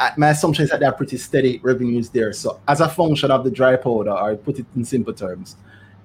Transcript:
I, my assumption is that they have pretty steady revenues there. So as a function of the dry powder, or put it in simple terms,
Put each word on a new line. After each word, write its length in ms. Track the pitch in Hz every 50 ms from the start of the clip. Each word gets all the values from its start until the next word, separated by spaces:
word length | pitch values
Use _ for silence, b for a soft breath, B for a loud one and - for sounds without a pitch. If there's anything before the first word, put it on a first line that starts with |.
I, 120 | 123 120 -
my 140 | 151 147 151
assumption 340 | 151 147 - 160 143 - 151
is 60 | 127
that 100 | 156 127
they 60 | 147
have 100 | 131 -
pretty 220 | - 139 - 131 123
steady 420 | - - - 135 135 127 120 -
revenues 460 | - 127 127 120 123 120 117 120 113 -
there. 220 | - 120 110 104
So 280 | 98 - - 110 - - - -
as 120 | 143 147
a 80 | 160 151
function 420 | - - 170 156 147 - - 135
of 140 | 135 135 131
the 60 | 131
dry 260 | 110 - 131 131 127
powder, 360 | 127 - 127 117 107 101 104
or 220 | 101 92 101 107 107
put 220 | 107 - 147 135 135
it 80 | 117 - -
in 80 | 127 113
simple 280 | - 135 120 98 110
terms, 440 | - - 104 92 90 92 92 - - - - b b b b b b b b